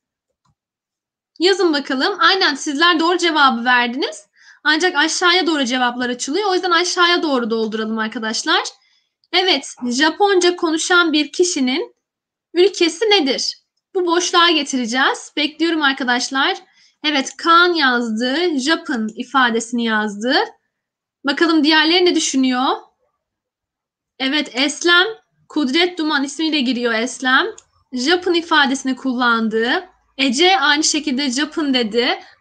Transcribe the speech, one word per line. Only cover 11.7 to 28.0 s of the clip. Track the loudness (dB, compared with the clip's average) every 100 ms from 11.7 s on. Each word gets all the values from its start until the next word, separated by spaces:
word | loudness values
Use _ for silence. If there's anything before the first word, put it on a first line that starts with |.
| -2 -6 _ _ _ _ _ _
ülkesi | 2 2 4 -2 0
nedir? | 2 2 2 -2 -4 -8 _ _ _
Bu | -4 0
boşluğa | 0 0 2 2
getireceğiz. | 2 -2 -4 -2 0 0 -2 -6 -6
Bekliyorum | -6 -2 -2 0
arkadaşlar. | 0 0 -2 -2 -2 -2 -2 -2 -10 _ _ _
Evet, | -2 -2 -4 -4
Kaan | 2 4 4
yazdı. | 2 2 0 -2 -2 -2 0 0 0
Japan | 0 -2 -2 -4 -4 -8
ifadesini | -2 0 2 0 -4 -4
yazdı. | 0 0 -2 -4 0 0 -2 -8 _ _ _ _ _ _
Bakalım | -6 0 2 4
diğerleri | 4 4 4 4
ne | 2
düşünüyor? | 2 0 0 0 0 -2 -4 -8 _ _ _ _ _ _ _ _ _ _ _ _ -8
Evet, | -2 -2 -2
Eslem, | -2 -2 0 2 4 2 -4 _ _ _
Kudret | -4 0 2 0 -2
Duman | -2 -2
ismiyle | -4 -4 -2 0
giriyor | -2 -2 -2
Eslem. | -2 -4 -4 0 0 0 -6 _ _ _
Japan | -4